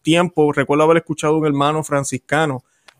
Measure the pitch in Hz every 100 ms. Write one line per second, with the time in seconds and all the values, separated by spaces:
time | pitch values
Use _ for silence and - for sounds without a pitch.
0 | - 170 175 156 147 143 135 147 156 165
1 | - 151 151 156 151 143 143 156 147 143
2 | 139 127 - 147 156 127 _ _ _